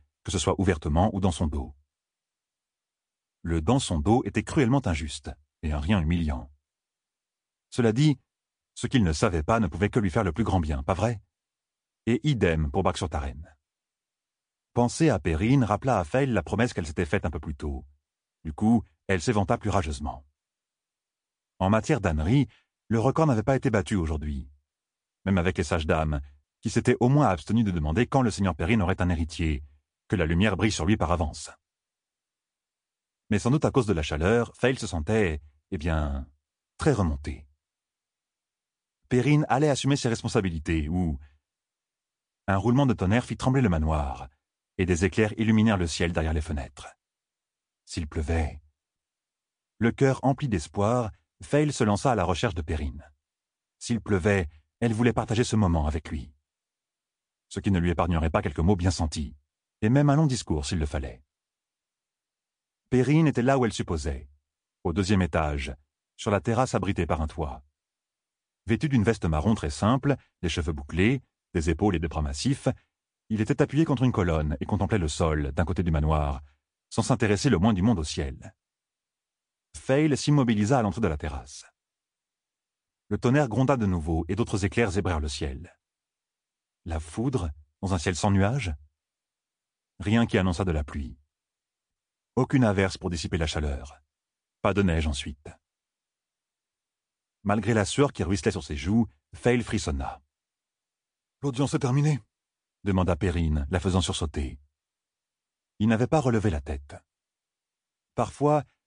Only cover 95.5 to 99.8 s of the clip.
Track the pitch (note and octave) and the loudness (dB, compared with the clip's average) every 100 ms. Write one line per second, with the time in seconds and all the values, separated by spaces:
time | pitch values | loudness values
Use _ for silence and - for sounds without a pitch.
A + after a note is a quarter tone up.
95.5 | - _ _ _ _ _ _ _ _ _ | -20 _ _ _ _ _ _ _ _ _
96.5 | _ _ _ _ _ _ _ _ _ G2 | _ _ _ _ _ _ _ _ _ -2
97.5 | G#2+ G2+ A2+ F#2+ - C#3+ - F2 G2 A2+ | -2 2 2 2 2 0 0 -2 0 0
98.5 | E2+ D2+ D2 D2+ A2+ A2 - _ - A#2+ | -2 -6 -6 0 0 0 -4 _ -4 0
99.5 | B2 G#2 G#2+ | 0 0 -4